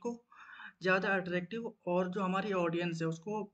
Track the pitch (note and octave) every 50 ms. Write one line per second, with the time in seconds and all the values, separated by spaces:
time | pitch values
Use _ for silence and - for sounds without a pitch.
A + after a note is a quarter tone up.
0 | - A#3+ A#3+ - - _ - - - - - - - - - - E3+ F#3 F#3 F#3+
1 | F#3 G#3 G3 F#3+ E3 F3 F3 F3+ F3+ F3 A3+ A#3 A#3 G#3+ - _ - F3 F3 F3+
2 | F#3 F3+ F3+ G#3+ F#3+ F#3 F#3 G3 G3 G#3+ F#3+ F#3 E3+ E3 E3 E3+ F3 F3 E3 E3
3 | E3 D#3+ D#3+ E3 - G#3+ G#3+ G#3+ G3+ -